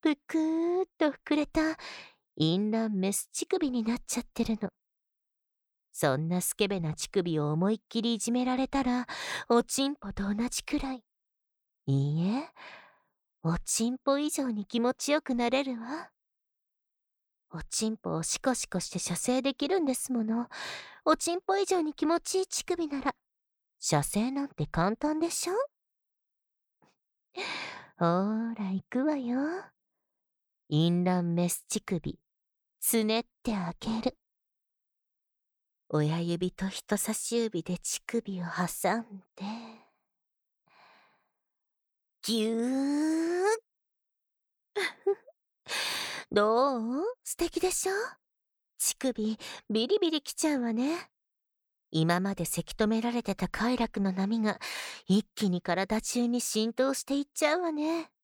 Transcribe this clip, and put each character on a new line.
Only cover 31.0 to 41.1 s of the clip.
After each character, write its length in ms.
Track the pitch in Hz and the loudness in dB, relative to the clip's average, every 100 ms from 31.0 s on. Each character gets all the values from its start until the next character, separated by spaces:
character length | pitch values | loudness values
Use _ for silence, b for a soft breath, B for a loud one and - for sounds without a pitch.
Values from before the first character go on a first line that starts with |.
卵 300 | 180 180 170 170 | 2 2 2 2
メ 120 | 175 | 2
ス 160 | - - | -2 -4
乳 120 | 214 | -6
首、 380 | - 175 - - _ _ _ _ _ _ | -2 -4 -4 -10 _ _ _ _ _ _
つ 240 | - 226 | 0 2
ね 160 | 214 220 | 2 0
っ 40 | 233 _ | -2 _
て 100 | - | -4
あ 180 | 208 170 170 | -2 -2 -4
げ 240 | - 226 | -4 0
る。 160 | 240 - _ _ _ _ _ _ _ _ _ _ _ _ _ _ _ _ _ | 0 -2 _ _ _ _ _ _ _ _ _ _ _ _ _ _ _ _ _
親 300 | 151 151 165 | 2 2 2
指 320 | 170 170 180 | 0 0 -2
と 160 | - 190 | -2 -6
人 300 | - - 208 | -6 -2 -2
差 180 | - | 0
し 220 | 220 - 233 | -4 -2 0
指 260 | 226 175 | 0 -2
で 160 | 165 180 | -4 -6
乳 240 | - - | -4 -8
首 400 | - 233 214 190 | -4 -4 -4 -6
を 40 | 170 | -6
挟 520 | 165 180 - 185 220 | -2 -2 0 0 0
ん 240 | 226 196 _ - | -4 -14 _ -12
で、 80 | 196 226 226 226 B B _ _ _ _ _ _ _ b b b b | -10 -10 -12 -20 B B _ _ _ _ _ _ _ b b b b